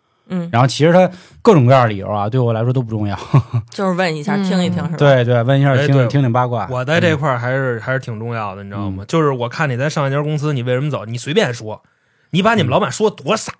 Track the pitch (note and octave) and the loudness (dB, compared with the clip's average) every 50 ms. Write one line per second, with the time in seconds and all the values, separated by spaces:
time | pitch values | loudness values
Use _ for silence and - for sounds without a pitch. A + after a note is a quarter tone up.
0 | _ _ _ _ _ - F#3 F3+ E3+ F3 F3 A#2 C3+ B2+ - - C#3+ E3+ E3+ F#3 | _ _ _ _ _ -8 -6 -6 -6 0 2 2 2 2 2 2 4 6 6 6
1 | F#3 F3+ - - - - - - - A#3 G3 D3+ A#2+ B2 C3+ C3 A#2+ A2 G#2+ F#2+ | 4 4 0 -8 -20 -20 -10 2 4 6 6 6 6 6 6 6 6 4 0 -4
2 | F#2+ G2 G#2 G#2 G2+ G#2 A#2+ C3 A#2+ A#2 A2+ A2 A#2 B2 B2 C3+ A#2+ G#2+ A2 G#2+ | -6 -4 -4 -2 -2 0 0 0 0 2 0 0 0 0 0 -2 -2 -4 -4 -4
3 | G#2 G2+ F#2+ - - - - C3 - - - A#2 - - - - G3 F#3+ F3+ F3 | -4 -4 -4 -6 -4 2 2 2 2 2 -6 -6 -6 -6 -6 -4 -2 -2 0 0
4 | F#3 E3+ D#3 D3+ D3 - G3 G3+ G3 F#3 G3+ F3+ F3+ E3 F3 E3 C#3+ E3 E3 D3 | -2 -2 -2 -4 -4 -4 -2 -2 0 0 0 0 0 0 -2 -2 -4 -4 0 2
5 | D3 C#3+ C3+ B2+ A#2+ A#2+ B2 A#2+ A#2 B2+ C#3 C#3 C#3 C#3 C3 B2+ C#3+ C#3+ C#3 C#3 | 4 6 6 4 4 2 2 2 2 2 2 4 4 4 2 2 2 2 4 2
6 | B2 A2 C3+ C#3+ C3+ A#2+ A2+ B2 B2+ B2 A#2+ A2+ - - B2 B2 B2+ C3+ D#3+ F3 | 2 2 2 2 2 2 2 0 0 0 -2 -4 -4 -4 -6 -6 -2 0 0 2
7 | F3 E3 D#3 C3+ D3+ D3 B2+ A#2 A#2+ B2 C3 C3+ C3+ B2+ A#2+ A2 - C3 C3 C3+ | 2 2 0 0 0 -2 -2 -2 -2 -4 -2 -2 -2 -4 -4 -6 -4 -4 -4 -4
8 | - B2 A2+ G#2 A2+ A#2 A#2 A2+ G#2+ G2+ F#2+ G2+ G2+ G2 G2+ G2 G2+ G2 F#2+ F#2+ | -4 -8 -10 -10 -8 -8 -6 -6 -8 -8 -10 -12 -12 -12 -8 -8 -6 -6 -6 -8
9 | G2+ - E3+ E3 D#3 C#3+ C3+ A#2+ A#2+ A#2 - - D#3+ C#3 B2 A#2+ C#3 D#3 - D#3+ | -6 -2 0 0 2 0 0 -2 -4 -6 -4 -4 -4 -2 -2 -2 -2 -2 -2 -2
10 | C#3 C3+ C#3 D3 D3 D3+ D#3 C#3+ C#3+ D3+ D3 B2+ A#2 B2+ B2+ B2+ D3 D3+ C3+ G2 | -2 -2 -2 -2 -2 -2 -4 -2 -2 -2 -2 -2 -2 -2 -2 -2 -2 -4 -4 -6
11 | G#2 A2 A#2+ A#2 - C#3 D#3 A3 G3+ B2+ A#2+ A#2 A2 G#2+ G#2 - _ _ _ _ | -8 -8 -8 -8 -6 -2 0 0 0 -2 -4 -8 -10 -12 -12 -14 _ _ _ _
12 | _ _ _ _ _ - - F3+ F#3+ A3 A#3 G#3+ D3 A#2+ C3+ F3+ G#3 - - - | _ _ _ _ _ -4 -2 0 2 2 2 2 0 2 0 0 0 -2 -2 -2
13 | G#3+ G#3 - - B2+ D3 G#3+ G#3+ - - - | -2 -2 -2 -4 -4 -4 -4 -4 -4 -8 -10